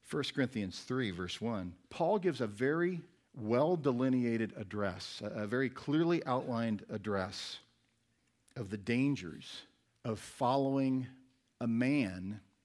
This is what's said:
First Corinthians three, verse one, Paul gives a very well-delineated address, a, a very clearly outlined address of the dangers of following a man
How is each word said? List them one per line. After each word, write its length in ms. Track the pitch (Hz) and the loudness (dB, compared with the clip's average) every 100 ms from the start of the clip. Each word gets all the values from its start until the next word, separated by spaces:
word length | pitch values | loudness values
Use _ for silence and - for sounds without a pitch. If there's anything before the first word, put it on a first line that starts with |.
First 300 | - 151 135 | -4 -4 -2
Corinthians 440 | - 127 113 98 - | 0 0 0 -4 -6
three, 300 | - 127 117 | -4 -2 0
verse 300 | 87 90 - | -2 -4 -4
one, 340 | 113 110 90 87 _ | -4 -4 -6 -10 _
Paul 300 | - 170 208 | -2 2 4
gives 200 | 180 127 | 2 0
a 60 | 113 | -4
very 560 | 101 131 160 175 180 - _ _ | 0 0 2 0 -2 -10 _ _
well-delineated 1160 | - 107 120 156 180 143 120 131 127 120 113 110 - | -8 2 4 4 4 2 2 4 4 4 2 0 -4
address, 640 | 98 104 101 92 - - | -6 -2 -2 -2 -10 -8
a, 220 | 104 107 | -6 -4
a 40 | 104 | -2
very 200 | 123 131 | 0 0
clearly 560 | 131 - 151 165 175 | -4 0 4 4 2
outlined 600 | - 131 143 117 117 104 - | 2 0 0 0 0 -2 -4
address 720 | 107 107 101 92 - - - - _ _ _ _ _ _ _ _ | -6 -2 0 0 -4 -10 -12 -16 _ _ _ _ _ _ _ _
of 160 | - 98 | -10 -6
the 60 | 104 | -6
dangers 840 | 98 120 139 139 87 80 - - - _ _ _ | 0 2 2 0 -6 -12 -14 -16 -18 _ _ _
of 160 | 120 107 | -6 -6
following 880 | - - 123 139 135 135 135 131 127 - _ _ _ _ | -8 0 4 4 4 2 2 2 -2 -10 _ _ _ _
a 60 | 117 | 0
man 760 | 113 127 143 107 92 92 104 - _ | 2 4 4 0 -2 -8 -8 -14 _